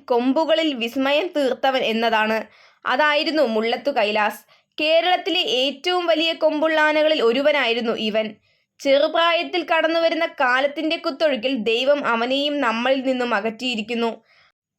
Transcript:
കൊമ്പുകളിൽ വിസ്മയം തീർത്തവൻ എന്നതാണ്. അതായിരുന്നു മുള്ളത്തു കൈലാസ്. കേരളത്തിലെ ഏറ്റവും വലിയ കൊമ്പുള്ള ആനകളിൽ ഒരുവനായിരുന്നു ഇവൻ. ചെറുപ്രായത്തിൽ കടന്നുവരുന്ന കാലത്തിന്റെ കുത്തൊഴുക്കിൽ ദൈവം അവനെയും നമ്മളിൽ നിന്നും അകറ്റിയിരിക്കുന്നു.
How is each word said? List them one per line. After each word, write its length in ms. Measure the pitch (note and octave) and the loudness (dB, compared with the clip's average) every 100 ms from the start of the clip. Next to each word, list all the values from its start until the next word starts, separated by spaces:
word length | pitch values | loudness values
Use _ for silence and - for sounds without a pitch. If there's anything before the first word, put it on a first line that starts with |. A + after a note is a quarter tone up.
| - | -2
കൊമ്പുകളിൽ 680 | A#3+ B3+ C#4 D4+ D#4+ D#4+ | 0 2 0 2 2 0
വിസ്മയം 540 | B3+ A#3 C4+ C4+ D4 F4 | -2 -4 -2 0 0 0
തീർത്തവൻ 540 | D4+ C4 A#3+ C4+ C4 | -2 -2 0 0 0
എന്നതാണ്. 640 | G#3 A3 A3+ A3 A3 A3 G#3+ _ - _ - | 0 0 0 2 0 -2 -6 _ -20 _ -4
അതായിരുന്നു 580 | B3+ D4+ D4 D#4 D#4 | 2 2 2 0 0
മുള്ളത്തു 480 | B3+ A3 A3+ A#3+ C#4+ | 0 0 -2 -2 -2
കൈലാസ്. 480 | A#3 G#3 G#3+ G#3 A3+ _ _ _ - | 0 0 0 -2 -4 _ _ _ -4
കേരളത്തിലെ 580 | D#4 E4 F4 F4+ F#4 E4+ | 2 2 2 0 0 -2
ഏറ്റവും 680 | E4+ B3 C#4 C#4 F4+ F4+ E4+ | -2 -2 -2 -4 -2 -2 0
വലിയ 280 | D#4+ E4 | 0 0
കൊമ്പുള്ള 480 | E4+ D#4 D4+ D#4+ D#4 | 0 0 2 0 2
ആനകളിൽ 400 | D4+ D4+ D4+ D#4 | 2 4 2 2
ഒരുവനായിരുന്നു 720 | A#3 B3 C#4+ D4 A#3+ A#3 A#3 | 2 2 2 2 0 -2 -2
ഇവൻ. 440 | G3+ G#3+ G#3+ G#3+ - _ _ _ _ | -2 -2 -2 -4 -10 _ _ _ _
ചെറുപ്രായത്തിൽ 840 | C#4 C#4 D#4 E4 E4+ E4 C#4 F4 - E4 | 2 2 2 2 2 0 -2 -4 0 0
കടന്നുവരുന്ന 480 | D#4+ E4 E4 D#4 E4 | 2 2 0 0 -4
കാലത്തിന്റെ 680 | - B3+ B3+ C#4 C#4+ D#4 E4 | 0 0 2 0 -2 -4 -2
കുത്തൊഴുക്കിൽ 600 | E4+ C4+ D#4 B3+ C4 C4 | -4 0 0 0 -2 -2
ദൈവം 500 | G#3 A#3 C4 D4 A3+ | -2 0 2 0 0
അവനെയും 560 | A#3 B3 C#4 D4 D4 | -2 0 -2 -2 -2
നമ്മളിൽ 400 | B3 A3+ B3 C#4 | -2 -2 0 0
നിന്നും 320 | B3+ B3+ A#3+ G#3+ | 0 -2 -2 -2
അകറ്റിയിരിക്കുന്നു. 880 | A3 A3 B3+ A3+ G#3+ A#3 A#3 A3 _ _ _ _ _ | -2 -6 -6 -6 -6 -4 -4 -6 _ _ _ _ _